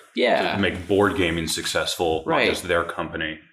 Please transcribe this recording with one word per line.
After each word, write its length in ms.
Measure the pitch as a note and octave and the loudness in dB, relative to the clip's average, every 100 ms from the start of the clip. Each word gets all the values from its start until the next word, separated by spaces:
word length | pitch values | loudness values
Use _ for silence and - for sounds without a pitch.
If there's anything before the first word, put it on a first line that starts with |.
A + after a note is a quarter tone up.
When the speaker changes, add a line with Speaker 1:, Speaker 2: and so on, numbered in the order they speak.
| - - | -10 -2
Speaker 1:
Yeah. 400 | A#2+ G2+ F2+ G2+ | 2 2 0 0
Speaker 2:
to 60 | |
make 240 | F#2+ F2+ F2 | 0 -2 0
board 300 | G2 G2+ F#2 | 4 4 4
gaming 320 | F2 E2 E2 | 0 0 -2
successful, 760 | - E2 F2 D#2 - F2 D#2+ A2 | -4 -2 -2 -2 0 0 0 0
Speaker 1:
Right. 200 | D#3 A#2 | 2 2
Speaker 2:
not 40 | |
just 140 | - F2+ | 0 2
their 160 | E2+ | 0
company. 560 | E2 - D#2+ E2 D#2+ D#2 - | 0 -4 -6 -6 -6 -8 -10